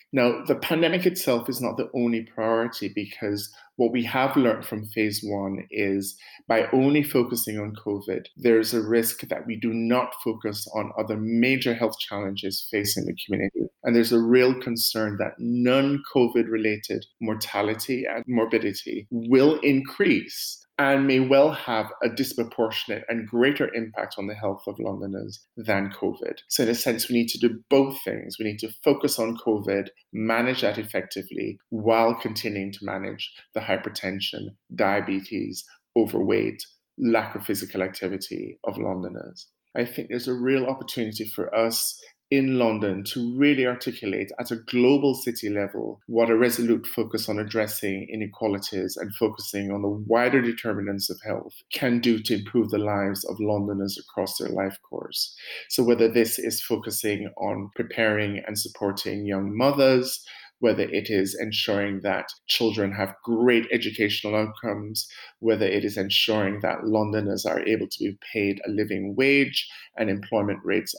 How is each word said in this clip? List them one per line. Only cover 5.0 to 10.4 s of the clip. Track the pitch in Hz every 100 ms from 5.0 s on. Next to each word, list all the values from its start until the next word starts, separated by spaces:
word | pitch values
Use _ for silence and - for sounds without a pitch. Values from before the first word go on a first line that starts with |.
| 107 104
one | 101 101 98 98 -
is | - 98 98 98 - - - -
by | 113 -
only | 131 135 147
focusing | 143 131 117 117 - 107
on | 104 104
covid, | - 101 101 92 - -
there | 120 113
is | 110
a | 120
risk | 107 117 113 - -
that | - -
we | 113
do | 117
not | 113 117 123 120 -
focus | 120 110